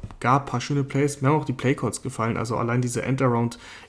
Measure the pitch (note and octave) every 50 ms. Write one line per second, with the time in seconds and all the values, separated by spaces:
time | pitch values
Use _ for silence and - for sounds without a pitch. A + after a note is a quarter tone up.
0 | - - - - - A#2+ C3 C#3 C3+ - - A#2+ B2 - D3 C#3+ C3+ C3+ - C#3
1 | C#3+ C#3+ C3+ - C3+ C3+ D3+ D3+ C3+ - B2 - - B2+ C#3 - - A2 - -
2 | - A#2 - - A2 A2+ A2 - A2 A2+ A#2 G#2 A#2 A#2 A#2+ B2+ B2 A#2+ A#2+ A#2+
3 | - - C3+ C3 C3+ B2+ A#2+ A#2 A#2 A#2 - - - - - - -